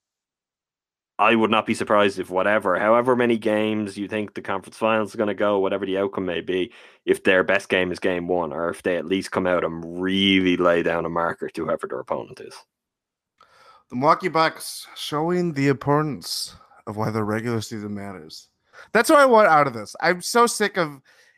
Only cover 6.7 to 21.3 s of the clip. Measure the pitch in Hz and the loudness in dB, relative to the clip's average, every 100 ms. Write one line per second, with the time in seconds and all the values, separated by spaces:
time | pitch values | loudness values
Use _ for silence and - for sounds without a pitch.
6.7 | - - _ - 92 - 92 85 95 - | -8 -20 _ -2 0 2 2 4 0 0
7.7 | 98 90 87 98 90 87 90 82 71 85 | 0 0 -2 -2 -2 -2 -2 -2 -4 -6
8.7 | 82 98 87 76 95 90 - 92 90 82 | -4 -4 -4 -2 -2 -2 -2 0 0 -2
9.7 | 82 82 87 92 95 98 95 92 87 87 | -6 -10 -6 -2 2 4 4 4 2 2
10.7 | 85 85 85 82 85 85 - 67 - 80 | 2 0 -2 -2 -2 -4 -4 -8 -8 -4
11.7 | 82 - 64 65 69 - - - - - | -4 -6 -10 -8 -8 -8 -16 -18 -20 -20
12.7 | _ _ _ _ _ _ _ _ _ _ | _ _ _ _ _ _ _ _ _ _
13.7 | _ _ 123 139 175 185 160 160 - - | _ _ 0 2 2 2 2 0 0 -10
14.7 | - - - - 147 165 180 175 139 139 | -14 -16 -12 -6 -2 0 0 0 0 0
15.7 | 131 - 143 151 113 85 - - - _ | 2 2 0 0 -6 -8 -8 -10 -14 _
16.7 | _ - 104 110 110 104 107 117 117 107 | _ -10 -6 -4 -2 -2 -4 -2 -4 -6
17.7 | 113 104 101 101 92 78 - - _ _ | -10 -10 -10 -12 -14 -18 -20 -20 _ _
18.7 | - - 208 233 311 269 226 208 156 143 | -20 -2 0 4 6 8 8 8 6 4
19.7 | 117 104 - 165 180 - 240 233 - 202 | 0 -10 -4 -2 -2 0 2 2 2 -2
20.7 | 196 160 139 _ _ _ | -2 -4 -6 _ _ _